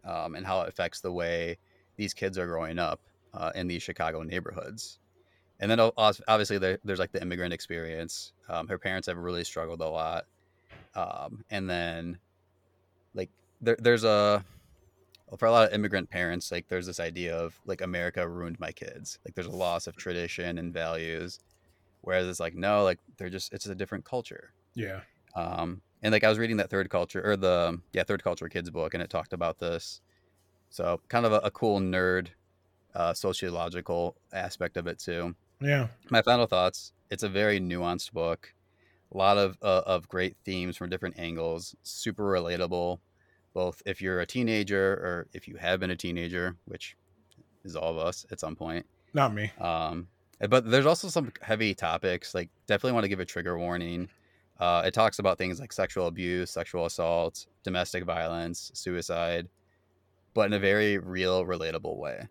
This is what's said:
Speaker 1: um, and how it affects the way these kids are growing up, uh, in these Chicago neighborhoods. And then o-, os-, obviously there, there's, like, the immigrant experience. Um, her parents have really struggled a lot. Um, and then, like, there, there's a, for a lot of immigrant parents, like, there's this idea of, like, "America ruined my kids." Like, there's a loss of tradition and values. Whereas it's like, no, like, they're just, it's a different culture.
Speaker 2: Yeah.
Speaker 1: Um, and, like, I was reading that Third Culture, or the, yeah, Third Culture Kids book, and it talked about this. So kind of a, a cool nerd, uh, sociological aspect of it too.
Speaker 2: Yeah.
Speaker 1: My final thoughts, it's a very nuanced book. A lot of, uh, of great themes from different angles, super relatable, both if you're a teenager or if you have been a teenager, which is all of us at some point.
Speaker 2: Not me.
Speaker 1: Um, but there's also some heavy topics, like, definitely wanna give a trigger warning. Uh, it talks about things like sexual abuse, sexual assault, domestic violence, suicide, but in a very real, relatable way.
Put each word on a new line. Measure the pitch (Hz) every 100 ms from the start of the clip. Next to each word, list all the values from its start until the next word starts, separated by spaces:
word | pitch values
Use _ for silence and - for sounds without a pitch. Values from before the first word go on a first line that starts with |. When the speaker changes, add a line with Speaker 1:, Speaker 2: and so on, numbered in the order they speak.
Speaker 1:
um, | 90 85 82 80
and | 95
how | 95
it | 85
affects | - 87 -
the | 95
way | 90 85 85 85 85 _ _ _ -
these | 104
kids | - 98 92
are | 87
growing | 82 80 82
up, | 82 80 _ _ _
uh, | - 82 90
in | 87
these | 85
Chicago | - 85 82 80
neighborhoods. | 80 90 87 - - 110 - - _ _ _ _ _ _
And | 101
then | 113
o-, | 113 113
os-, | 107 101 -
obviously | 110 104 101
there, | 92 95
there's, | 101 92
like, | 90
the | 92
immigrant | 90 90 87
experience. | 85 - 85 82 80 82 - - _ -
Um, | 82 82
her | 92
parents | 98 95 92
have | 87
really | 87 87
struggled | 85 - 80 82
a | 80
lot. | 80 80 82 - _ _ _ _ - - 104
Um, | 90 - 73 110 -
and | 101 95
then, | 87 85 82 85 87 _ _ _ _ _ _ _ _ _
like, | 95 92 _ _ _
there, | 113 117
there's | 117 120
a, | 113 104 104 104 95 - _ _ _ _ _ _ _ 95
for | 113
a |
lot | 117 110
of |
immigrant | 104 104 98 82
parents, | 90 87 87 -
like, | 87 -
there's | 90 90
this | 87
idea | 85 80 87 82
of, | 85 - -
like, | 92
"America | 92 87 87 90 87
ruined | 87 87 85
my | 80
kids." | - - - - -
Like, | - 87
there's | 87
a |
loss | 92 90 85 -
of | -
tradition | - 87 85 - 87 85
and | 87
values. | 87 82 82 82 80 87 - _ _ _ _ _ _
Whereas | - 92 90
it's | 90
like, | 85 87
no, | 95 104
like, | 98 90 _ _
they're | 92
just, | 92 -
it's | 101 104
a | 92
different | 98 98
culture. | - 127 117 - - _ _
Speaker 2:
Yeah. | 120 104 95 - _ _ 92
Speaker 1:
Um, | 85 87 85 92 _ _
and, | 107
like, | 107
I | 110
was | 107
reading | 113 107
that | 95
Third | 98 92
Culture, | 95 87 95
or | 98 101
the, | 92 90 87 85 -
yeah, | -
Third | 92 98
Culture | - 87 85
Kids | 90 87
book, | 82 78 87
and |
it | 87
talked | 87 78
about | 90 85 80
this. | 85 82 - - _ _ _ _ _ _ _
So | - 87 87 _
kind | 117 117
of |
a, | 107
a | 104
cool | - 117 101
nerd, | 95 92 92 92 90 _ _ _ _ _ _ 90
uh, | 85
sociological | 85 98 92 92 87 85 87 85 87 87 - _
aspect | 95 90 - 87 -
of | 85
it | 82
too. | - 85 87 85 _ _
Speaker 2:
Yeah. | 139 143 117 - -
Speaker 1:
My | 117
final | 110 123 117
thoughts, | 92 90 - - _ _
it's | 98
a | 104
very | 95 104 101
nuanced | 92 87 87 87 -
book. | 82 82 82 - _ _ _ _ _ _
A | 95
lot | 95 101
of, | 98 95
uh, | 104 92 95
of | 90 80
great | 92 92 -
themes | - 92 90 87
from | 90
different | 92 92 87
angles, | 85 82 82 82 85 -
super | - - 113 104
relatable, | 104 92 85 87 87 87 87 90 _ _ _ _ _
both | 95 90 - -
if | 92
you're | 95 90
a | 85
teenager | 123 117 110 101 101 95
or | 95 87 87 -
if | 92 -
you | 87
have | 87 92
been | 92
a | 90
teenager, | 87 87 85 90 90 87 -
which | 85 - - _ _ _ _ _ _ 95
is | 80
all | 82
of | 82
us | 82 90 -
at | 107
some | 80 80
point. | 82 82 - _ _
Speaker 2:
Not | 143 135
me. | 104 104 -
Speaker 1:
Um, | 87 82 80 82 90 _ _ _ 104
but | 127 113
there's | 127 139
also | 170 190
some | 170 135 -
heavy | - 110 110 95
topics, | 85 85 95 90 -
like, | 92 85 _ -
definitely | 101 -
wanna | 117 101
give | 95
a | 87
trigger | - 87 87
warning. | 87 87 85 87 87 _ _ _ _ _
Uh, | 87 87 87
it |
talks | 101 110 -
about | 98 90
things | 90 87
like | 127
sexual | - 92 - 87
abuse, | 82 90 90 87
sexual | - 85 90 85
assault, | - 85 85 82 - - _
domestic | - 92 90 92 87
violence, | 85 82 85 85 85 -
suicide, | - - 87 85 85 85 85 87 _ _ _ _ _ _ _ _
but | - 101
in |
a | 104
very | 98 101 107 101
real, | 90 92 92 92 90
relatable | 87 80 80 80 78
way. | 73 55 -